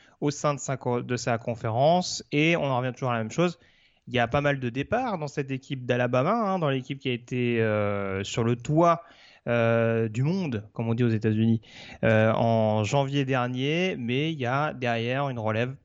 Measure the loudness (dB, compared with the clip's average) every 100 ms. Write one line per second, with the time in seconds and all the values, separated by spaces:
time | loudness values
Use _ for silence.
0 | -20 _ -4 -2 -2 -2 -4 -4 -2 -2
1 | -2 -4 0 -2 -2 -6 -4 2 4 4
2 | 2 -8 -4 2 2 2 0 0 -2 -4
3 | -2 -2 -2 0 0 -2 _ _ _ _
4 | -4 0 2 2 0 0 -4 -6 -4 -2
5 | -2 -4 -6 -6 -6 -6 -6 -10 -2 0
6 | 2 2 2 0 0 0 0 -2 -4 -8
7 | -4 -6 -4 -2 0 2 2 2 0 -2
8 | -4 -4 -4 -2 0 0 0 4 4 4
9 | -2 -20 -20 -12 -2 2 2 4 2 2
10 | 0 0 0 0 -2 -4 -8 -6 -2 2
11 | 2 2 2 2 4 2 0 -18 -20 -2
12 | 2 4 4 4 2 2 2 2 2 0
13 | 0 -2 0 0 0 -2 -2 -2 -2 -4
14 | -2 -2 -2 -4 -2 -2 -2 -4 -2 -2
15 | -2 -2 -4 -4 -2 -2 -2 -6